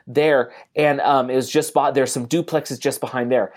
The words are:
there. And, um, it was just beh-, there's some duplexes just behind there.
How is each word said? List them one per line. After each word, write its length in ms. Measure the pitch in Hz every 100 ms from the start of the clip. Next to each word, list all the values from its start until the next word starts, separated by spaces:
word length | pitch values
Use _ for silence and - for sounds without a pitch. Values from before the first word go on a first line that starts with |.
there. 480 | - 127 151 143 120 - -
And, 260 | - 147 139
um, 280 | - 139 127
it 60 | 131
was 120 | 123
just 240 | 151 147
beh-, 220 | - 139
there's 160 | 139 127
some 160 | 135 120
duplexes 540 | 160 165 156 - 127
just 200 | 139 135
behind 300 | 131 127 120
there. 240 | 127 101